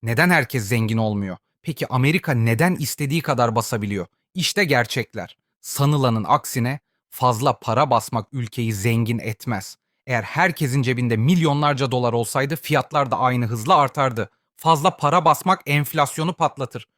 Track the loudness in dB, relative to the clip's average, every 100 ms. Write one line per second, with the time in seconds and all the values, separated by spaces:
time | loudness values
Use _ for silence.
0 | -2 2 4 4 2 -4 -2 0 0 0
1 | 0 -2 -4 -8 _ _ -10 -8 -4 0
2 | 2 2 0 0 2 2 2 2 -4 -4
3 | -2 -2 -2 0 2 0 -2 -4 -2 -4
4 | -6 _ _ -6 -4 0 2 2 2 -2
5 | -6 -8 -12 -16 _ _ -12 0 2 2
6 | 2 0 2 0 0 -4 -4 -4 _ _
7 | _ -2 0 2 0 0 -2 0 2 2
8 | 0 -6 -6 -8 -8 -4 -4 -2 0 0
9 | 0 -2 -6 -10 -6 -8 -8 -18 _ _
10 | -6 -4 -4 0 0 0 -2 0 0 0
11 | 0 2 2 4 2 2 0 0 -2 0
12 | 0 0 -2 -2 -2 -4 -2 -2 0 -2
13 | 0 2 2 2 -2 -4 2 2 2 0
14 | -2 -2 -8 _ _ _ 2 4 2 0
15 | 2 4 4 2 2 -2 0 -2 0 0
16 | -2 0 -4 0 -2 -2 -10 -10 -16